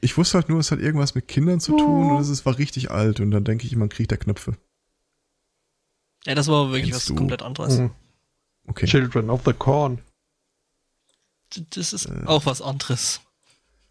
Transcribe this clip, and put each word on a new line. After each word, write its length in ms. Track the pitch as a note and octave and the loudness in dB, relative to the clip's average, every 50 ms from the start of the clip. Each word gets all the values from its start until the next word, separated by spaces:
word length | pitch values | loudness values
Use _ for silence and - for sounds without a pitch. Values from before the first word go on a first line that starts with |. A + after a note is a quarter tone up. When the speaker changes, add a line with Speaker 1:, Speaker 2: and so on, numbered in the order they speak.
Speaker 1:
ich 160 | - B2 - | -2 0 2
wusste 220 | - F3 - - F3+ | 2 2 4 2 2
halt 100 | E3 - | 2 2
nur, 120 | D#3+ E3 | 0 0
es 100 | D#3 - | 0 0
hat 80 | D#3+ - | -2 0
irgendwas 360 | - C#3+ D#3 D3+ C#3+ C#3+ - | 0 0 0 0 0 0 -2
mit 140 | - - - | -4 -6 -2
Kindern 320 | - C3+ C#3+ E3+ F3+ E3+ | 0 2 2 2 2 0
zu 120 | - - D3+ | 0 2 2
tun 340 | D3+ D4+ D4 D4 - C4+ C#4 | 4 4 4 4 4 4 4
Speaker 2:
Oh. 40 | C#3+ | 2
Speaker 1:
und 80 | C#3+ D3 | 2 2
es 80 | C#3+ | 0
ist, 160 | C#3+ C3+ - | -2 -2 0
war 100 | C3+ B2+ | 0 0
richtig 340 | B2+ D3 D3 - B2+ B2+ - | 0 -2 -2 -2 -6 -6 -4
alt 300 | - F#2 G#2+ A2 G#2+ - | -2 0 2 2 2 2
und 100 | G2 G#2 G#2 | 0 2 2
dann 120 | G#2 G2+ | 2 2
denke 220 | A2 A2+ A2+ A#2 | 0 -2 -2 -4
ich 80 | A#2+ C3 | -4 -2
immer 80 | A#2 G#2+ | -2 -2
an 60 | G#2 | -2
Krieg 180 | - - A2+ - | -2 -2 -2 -2
der 80 | G#2 | -2
Knöpfe. 400 | - - - G#2 - - - A2+ - _ _ _ _ _ _ _ _ _ _ _ _ _ _ _ _ _ _ _ _ _ _ _ _ _ _ _ _ _ _ _ _ - | -2 -2 -2 -4 -4 -4 -8 -8 -8 _ _ _ _ _ _ _ _ _ _ _ _ _ _ _ _ _ _ _ _ _ _ _ _ _ _ _ _ _ _ _ _ -8
Speaker 3:
Ja, 100 | - C3+ | -2 0
das 120 | D3 C#3+ D3+ | 0 2 4
war 200 | D#3 D3 C#3+ C3+ | 4 2 2 2
wirklich 140 | C3 C3 - - B2+ | 0 -2 -2 -2 -2
Speaker 1:
Kennst 40 | |
Speaker 3:
was 80 | B2+ - | -4 -4
Speaker 1:
du? 80 | - C3+ | -4 -2
Speaker 3:
komplett 260 | - C3+ C3+ B2+ B2 - | 0 0 -2 -2 -4 -6
anderes. 360 | B2 C3 - - C#3 C3 B2 | -10 -8 -4 0 2 2 2
Speaker 2:
Mhm. 120 | B2+ A#2+ - - _ _ _ _ _ _ _ _ _ _ _ _ _ | 2 0 -2 -6 _ _ _ _ _ _ _ _ _ _ _ _ _
Speaker 1:
Okay. 200 | - A2 - - | -12 -4 -2 0
Speaker 2:
Children 420 | A#2+ - C#3+ C3 B2 - A#2+ A2 A2 | 2 4 2 2 2 0 -2 0 0
of 140 | A#2+ C3 - | -2 0 2
the 80 | C#3+ C3 | 0 0
Corn. 460 | - - C3 C3+ D3 D3 C#3 B2 B2 - _ _ _ _ _ _ _ _ _ _ _ _ _ _ _ _ _ _ _ _ _ _ _ _ _ _ _ _ _ - | 2 0 2 2 2 2 0 -2 -6 -10 _ _ _ _ _ _ _ _ _ _ _ _ _ _ _ _ _ _ _ _ _ _ _ _ _ _ _ _ _ -16
Speaker 3:
D-, 120 | F#3+ E3 - - | -14 -14 -12 -10
das 180 | F#3 F3 - - | -8 -6 -6 -6
ist 140 | G3+ - | -6 -6
Speaker 1:
Äh. 160 | - - E2 - | -6 -8 -6 0
Speaker 3:
auch 220 | - D#3 D3+ - | 2 2 2 2
was 160 | C#3+ B2+ - - | 0 -2 -2 -4
anderes. 580 | C3+ C3+ C3+ - - B2 A#2 - - - - - _ _ _ _ _ _ _ _ _ _ _ _ _ | -6 -6 -6 -4 -2 -2 -2 -2 -4 -4 -6 -10 _ _ _ _ _ _ _ _ _ _ _ _ _